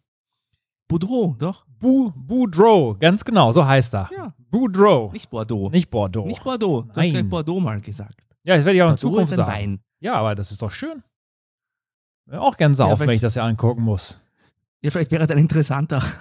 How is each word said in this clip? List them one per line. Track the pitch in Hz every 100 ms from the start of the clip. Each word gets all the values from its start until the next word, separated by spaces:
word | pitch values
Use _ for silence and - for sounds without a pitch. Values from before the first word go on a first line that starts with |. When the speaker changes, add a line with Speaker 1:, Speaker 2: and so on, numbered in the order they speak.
| _ _ _ _ _ _ _ _ -
Speaker 1:
Boudreaux, | 165 190 254 208 117
doch. | 160 196 _ 120
Speaker 2:
Bu-, | 254 269 240 131
Boudreaux, | 131 247 240 160 226 208 123 98
ganz | 160 202
genau, | - 220 123
so | 135 139
heißt | 135 -
er. | 101 92 381
Speaker 1:
Ja. | 285 - _
Speaker 2:
Boudreaux. | 208 254 185 208 147 107
Speaker 1:
Nicht | 92 -
Bordeaux. | 113 110 110 98
Speaker 2:
Nicht | 175 165
Bordeaux. | 113 101 104 98
Speaker 1:
Nicht | -
Bordeaux. | 262 247 208 131
Du | 113
hast | -
Speaker 2:
Nein. | 170
Speaker 1:
vielleicht | 131 104
Bordeaux | 165 156 185
mal | 156 107
gesagt. | 107 101 104 - _ _
Speaker 2:
Ja, | - 175
das |
werde | 151 190
ich |
auch | 170
in | 151
Speaker 1:
Bordeaux |
Speaker 2:
Zukunft | 135 202 165
Speaker 1:
ist | 175
ein | -
Speaker 2:
sagen. |
Speaker 1:
Wein. | 104 101 98 - _
Speaker 2:
Ja, | 196
aber | 220 110
das | 104 98
ist | 101
doch | 107
schön. | - 294 311 - _ _ _ _ _ _ _ _ _ _ _ _
Ja, | 160
auch | 277 -
gern | 156
saufen, | 135 107
Speaker 1:
Ja, | 107
vielleicht | 147
Speaker 2:
wenn | 113
ich |
das | 117 120
ja |
angucken | 113 110 117 120
muss. | 113 98 - - _ _ _ _ _ _
Speaker 1:
Ja, | 147
vielleicht | 175 160
wäre | 160 160
das | 147
interessanter. | 160 160 147 135 156 139 - -